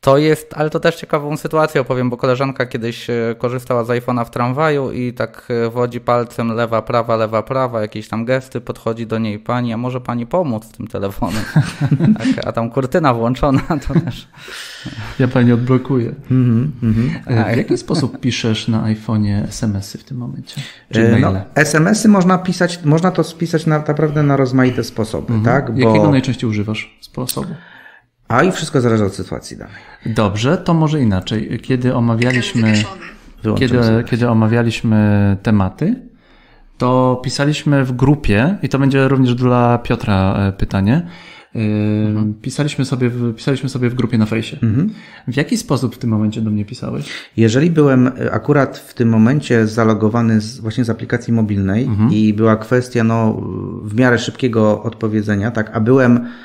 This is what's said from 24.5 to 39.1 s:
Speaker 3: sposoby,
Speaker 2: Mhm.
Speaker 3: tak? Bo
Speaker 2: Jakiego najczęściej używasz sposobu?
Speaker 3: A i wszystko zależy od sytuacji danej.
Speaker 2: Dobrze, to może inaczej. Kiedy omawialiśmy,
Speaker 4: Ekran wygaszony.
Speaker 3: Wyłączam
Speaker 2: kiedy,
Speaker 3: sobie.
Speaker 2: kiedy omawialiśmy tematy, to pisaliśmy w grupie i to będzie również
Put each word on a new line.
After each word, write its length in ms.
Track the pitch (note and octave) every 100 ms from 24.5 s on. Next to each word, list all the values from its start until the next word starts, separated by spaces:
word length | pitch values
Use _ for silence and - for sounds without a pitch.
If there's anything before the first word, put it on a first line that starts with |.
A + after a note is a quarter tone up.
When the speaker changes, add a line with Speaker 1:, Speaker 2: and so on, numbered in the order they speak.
| C3 B2+ B2
Speaker 3:
sposoby, 500 | A#2 - G#2+ D2+ -
Speaker 2:
Mhm. 100 | A2+ A2 B2+
Speaker 3:
tak? 180 | B2+ A2+
Bo 120 | A#2
Speaker 2:
Jakiego 220 | G#2+ G#2
najczęściej 380 | C3+ C3 A#2+ A#2
używasz 480 | G#2 G#2 A2 - _
sposobu? 460 | - - B2+ - C3+ D#3 - - - - _ _ _
Speaker 3:
A 160 | A#2+
i 80 | F3
wszystko 300 | F3+ D#3 C#3+
zależy 240 | A#2+ A2+ G2+
od 100 | -
sytuacji 420 | F#2 B1+ - A#1
danej. 180 | - - - - -
Speaker 2:
Dobrze, 520 | A2 G#2+ G2+ B2 F3+
to 160 | F3+
może 280 | E3 D#3 D3+
inaczej. 580 | A#2+ F#2 - A2 - A#2
Kiedy 360 | - C3 B2 B2+
omawialiśmy, 680 | A#2 A2+ B2 B2+ A2+ A#2+ A2
Speaker 4:
Ekran 80 | G#2+
wygaszony. 220 | G#2 - - - - -
Speaker 3:
Wyłączam 240 | A2 G2+ B2+
Speaker 2:
kiedy, 140 | B2
Speaker 3:
sobie. 200 | A2+ A2+
Speaker 2:
kiedy 260 | A2+ A#2 A#2+
omawialiśmy 1080 | A2 A2 A#2 A#2 A2 A#2+ G#2+ G#2+ G#2 G2+ G2
tematy, 520 | - G#2+ F#2+ - D#3+ B3 - _ _ _ _ - - _
to 440 | B2+ B2+ B2+ B2
pisaliśmy 600 | C3+ - C#3+ D3+ - C#3 C3
w 60 |
grupie 680 | B2 C3+ D3 - G2+ C3+ G3+
i 60 | -
to 100 | C3+
będzie 280 | C#3 C#3
również 280 | C3+